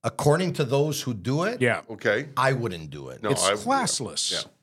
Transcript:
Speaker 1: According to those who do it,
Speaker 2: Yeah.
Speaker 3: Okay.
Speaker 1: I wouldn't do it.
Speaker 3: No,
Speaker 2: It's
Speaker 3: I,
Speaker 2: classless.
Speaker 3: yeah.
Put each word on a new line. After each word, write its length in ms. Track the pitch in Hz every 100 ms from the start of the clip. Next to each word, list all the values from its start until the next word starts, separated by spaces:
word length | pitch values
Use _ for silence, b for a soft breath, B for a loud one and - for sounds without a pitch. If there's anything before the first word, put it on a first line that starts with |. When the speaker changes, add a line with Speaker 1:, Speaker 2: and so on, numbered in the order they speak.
Speaker 1:
According 500 | 117 - 147 156 185
to 100 | -
those 380 | 135 139 151 147
who 120 | -
do 300 | 110 92 139
it, 160 | 185 247
Speaker 2:
Yeah. 200 | 123 101 -
Speaker 3:
Okay. 400 | 113 117 107 147 131
Speaker 1:
I 160 | 131
wouldn't 380 | 131 117 85 78
do 180 | 71 67
it. 140 | 64
Speaker 3:
No, 80 | 107
Speaker 2:
It's 140 | -
Speaker 3:
I, 100 | 92
Speaker 2:
classless. 760 | 104 104 190 226 - 113 78 -
Speaker 3:
yeah. 80 | 87 - _